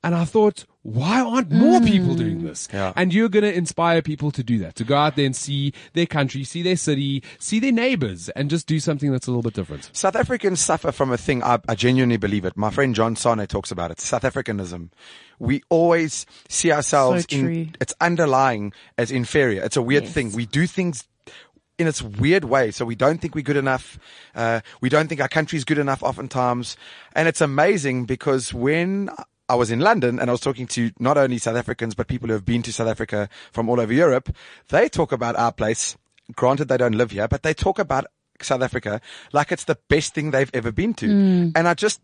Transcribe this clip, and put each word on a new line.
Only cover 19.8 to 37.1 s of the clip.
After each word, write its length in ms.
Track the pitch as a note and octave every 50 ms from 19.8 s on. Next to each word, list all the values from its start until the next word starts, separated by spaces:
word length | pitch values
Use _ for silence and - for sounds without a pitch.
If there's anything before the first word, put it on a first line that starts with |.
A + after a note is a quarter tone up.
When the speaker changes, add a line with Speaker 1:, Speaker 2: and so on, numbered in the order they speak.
Speaker 3:
weird 220 | A#2+ A#2+ C#3 C#3+ -
Speaker 2:
Yes. 80 | A2
Speaker 3:
thing. 200 | E3 D3+ B2+ A2
We 140 | G2 A2+ A#2+
do 220 | A2 - C#3+ E3+ F3
things 400 | - - F#3 F3 D3+ - - _ _ _ _ - - - - _ _ _ _ _ _
in 120 | - E3+ D#3+
its 120 | C#3+ -
weird 440 | - A2 G2+ G2+ B2 C#3+ F3 G3 D#3+
way. 260 | A#2+ B2+ C3+ B2+ A2
So 140 | G#2+ - B2+
we 100 | A#2 A#2
don't 260 | G2+ B2+ C#3+ D#3+ E3
think 140 | - E3+ -
we're 80 | D#3
good 140 | C3+ A#2+ D3
enough. 420 | C#3+ C3+ C3+ C3 B2+ - - - - - - - - - -
Uh, 280 | _ - A#2 A2+ A#2 A2+ - - - -
we 80 | - B2+
don't 200 | C#3 D3+ D#3+ D3+
think 120 | E3 C#3
our 60 | C#3+ C3
country's 360 | - D#3+ D#3 - - D#3 B2+
good 140 | - D#3 C#3+
enough 260 | C#3+ C#3 C3+ - -
oftentimes. 720 | - C3 - C3+ B2+ - C3 B2+ B2 B2 B2 A#2+ - - _ - - - - - - _
And 100 | - D#3+
it's 140 | E3 D#3 -
amazing 640 | E3+ C#3+ C3+ C#3+ D#3 F#3+ G#3+ F#3 C#3 C#3 B2+ B2+ B2
because 500 | G#2+ C3 - - D3 C3+ C3 A#2+ - -
when 560 | A#2+ A#2+ C#3 D#3 E3 E3+ F#3 G3 G3 G3+ - - - - _ _ _ _ -
I 80 | B2
was 160 | B2 A#2+ G#2+
in 80 | A#2 A#2
London 400 | D#3 G#3 A#3 G#3 B2+ B2 A#2 B2+
and 100 | - B2
I 20 |
was 80 | B2 B2
talking 280 | - C#3 C3 - B2+ G#2+
to 240 | - B2+ A#2 A2+ - _
not 180 | A#2+ B2+ D3+ D3
only 180 | C#3 C3 B2 A#2
South 180 | - A#2 A2+
Africans, 400 | A#2+ A#2+ - B2+ - A#2+ A2+ G#2
but 100 | - A#2
people 220 | - B2+ A#2+ B2 A2+
who 40 |
have 120 | A2+ G#2+ F#2+
been 160 | A#2 A#2 A#2+
to 100 | A2+ A#2+
South 140 | A2 - A#2 A2+
Africa 400 | A2 - A2+ - - G#2 G#2 G2+ - - - -
from 180 | _ - A#2 A2+
all 120 | B2 B2
over 120 | A#2 G#2+
Europe, 400 | A#2 C#3+ F3 D#3+ B2+ B2+ - - - - - - - - _ _
they 200 | - D#3+ A#3 D4+
talk 220 | - D#3 E3 -
about 240 | C#3+ A#2 A#2+ A#2 A#2
our 160 | - A#2 A#2
place. 460 | - - A2 G#2+ A2+ - - - - _ _ _ _ _ _ - B2
Granted, 320 | - - B2 C3+ C#3 D3+ B2+
they 80 | C3+
don't 180 | B2 B2 A#2+ A2
live 160 | G#2+ B2 A2+